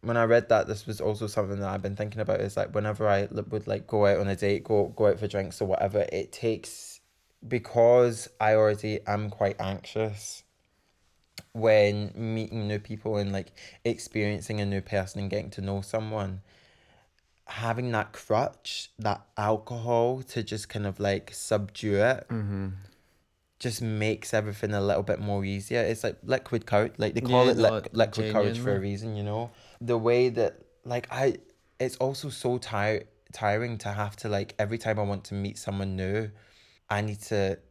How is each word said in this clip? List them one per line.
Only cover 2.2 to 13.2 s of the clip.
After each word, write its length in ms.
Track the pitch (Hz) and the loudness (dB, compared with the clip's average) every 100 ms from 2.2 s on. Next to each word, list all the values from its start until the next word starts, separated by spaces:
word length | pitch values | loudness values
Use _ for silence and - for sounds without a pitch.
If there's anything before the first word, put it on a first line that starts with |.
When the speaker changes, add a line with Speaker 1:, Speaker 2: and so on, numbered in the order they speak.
Speaker 1:
about, 180 | 104 98 | -2 0
is, 160 | 104 - | 0 -2
like, 180 | 98 | -2
whenever 320 | 107 107 104 107 | 0 -2 0 2
I 140 | 98 | 2
l-, 220 | 101 107 104 | 2 -4 -4
would, 160 | 107 - | -6 -4
like, 200 | 101 - | -6 -2
go 200 | 110 101 | 2 4
out 120 | 95 | 4
on 80 | 101 | 2
a 80 | 95 | 0
date, 280 | 101 98 | 2 0
go, 220 | - 107 98 - | 2 2 2 4
go 120 | 107 | 4
out 100 | 95 | 4
for 80 | 107 | 0
drinks 320 | 101 95 - | -4 -4 -4
or 40 | 101 | -2
whatever, 400 | 92 98 98 90 | 0 2 0 0
it 180 | 95 - | -2 -6
takes, 680 | - 117 107 - - - - _ _ _ _ 110 | -4 -2 -2 -6 -16 -18 -20 _ _ _ _ -6
because 840 | 123 - 120 117 123 120 110 - _ | -4 -2 6 8 8 6 2 -10 _
I 140 | 107 | 4
already 460 | 110 107 104 110 107 - | 6 6 2 -2 -4 -2
am 220 | 104 104 | -2 -2
quite 320 | 104 101 98 | 0 0 0
anxious 840 | 95 101 - - 110 101 - - _ _ _ _ _ _ _ _ _ - - | -4 -6 -6 -4 -4 -4 -12 -14 _ _ _ _ _ _ _ _ _ -20 -14
when 600 | 113 110 107 104 104 104 | 0 6 8 6 4 -2
meeting 520 | - 113 113 110 113 104 | -4 -4 -2 -4 -4 -2
new 100 | 104 | -4
people 380 | 104 113 107 | -6 -8 -2
and, 160 | 107 | 0